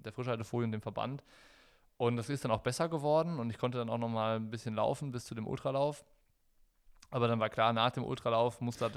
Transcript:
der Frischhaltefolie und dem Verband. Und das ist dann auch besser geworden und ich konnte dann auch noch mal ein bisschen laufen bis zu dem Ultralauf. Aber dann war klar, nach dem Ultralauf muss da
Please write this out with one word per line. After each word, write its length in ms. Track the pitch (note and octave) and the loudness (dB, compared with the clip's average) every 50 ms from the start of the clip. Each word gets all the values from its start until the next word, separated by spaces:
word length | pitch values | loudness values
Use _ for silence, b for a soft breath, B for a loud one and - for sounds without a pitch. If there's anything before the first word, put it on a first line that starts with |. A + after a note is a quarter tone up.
| - | -12
der 80 | A2 | -12
Frischhaltefolie 540 | - B2+ A#2+ B2+ A#2+ A2+ G#2+ - - A#2+ A#2 | -8 -6 -2 -2 -2 -4 -4 -4 -2 0 0
und 60 | A2+ | 0
dem 100 | G#2+ G#2+ | -2 -2
Verband. 400 | - A2 - A2+ G#2+ B2 C#3 C#3+ b b b b b b b b b b b b b b _ - | -4 -4 -4 -2 -4 -4 -4 -8 b b b b b b b b b b b b b b _ 0
Und 160 | B2 A#2+ A#2+ | 2 2 2
das 120 | A#2+ A2+ - | 0 -2 -2
ist 140 | C#3 C3 - | -4 -2 0
dann 80 | A#2+ | 0
auch 80 | A2 G#2 | 0 2
besser 280 | - B2 B2+ - E3 D#3+ | 0 -2 0 0 0 0
geworden 520 | E3 D3 C#3+ D3 D3+ D#3+ E3 E3+ E3+ C3 | 0 0 2 4 4 4 4 2 -2 -2
und 100 | A#2 A#2 | -2 -4
ich 80 | G#2+ - | -2 -2
konnte 180 | B2 B2 B2+ | -2 -2 0
dann 140 | B2 A#2 A2+ | -2 -2 -2
auch 80 | A#2 A#2 | -2 -2
noch 100 | A#2 A2+ | 0 0
mal 280 | A2+ A2 A2 A2 A2+ | 0 0 2 2 0
ein 140 | A2 A2 G#2+ | 0 -2 -4
bisschen 260 | A#2 A2+ - A#2 A2 | -6 -6 -6 -4 0
laufen 340 | G#2+ G#2+ - C#3 - D3+ C#3 | 2 2 2 2 0 -4 -6
bis 140 | A#2+ A#2+ - | -6 -8 -8
zu 100 | - A#2+ | -8 -8
dem 140 | A2+ A2 - | -6 -4 -4
Ultralauf. 560 | C3+ C3 - C3+ C3+ C3+ C#3+ D3+ C#3+ - - _ _ _ _ _ _ _ _ _ _ _ - _ _ _ _ - - - - - | -6 -4 -4 -2 0 0 0 0 -2 -6 -14 _ _ _ _ _ _ _ _ _ _ _ -20 _ _ _ _ -20 -20 -20 -16 -6
Aber 160 | - B2 A#2+ | 0 2 2
dann 140 | A#2 A#2 A2 | 4 4 2
war 80 | A2 G#2+ | 2 0
klar, 240 | - A#2+ A2 A#2 | 2 4 4 4
nach 180 | A#2 A2+ A2+ B2+ | 6 4 2 2
dem 140 | - C#3 - | 2 0 -2
Ultralauf 560 | C3 C3+ - - A#2+ A2+ A2+ A#2+ B2 - - | -2 -4 -2 0 2 4 4 4 2 0 -2
muss 160 | B2 A#2+ - | -4 -4 -2
da 120 | - A#2+ A2 G2+ | -2 -4 -2 2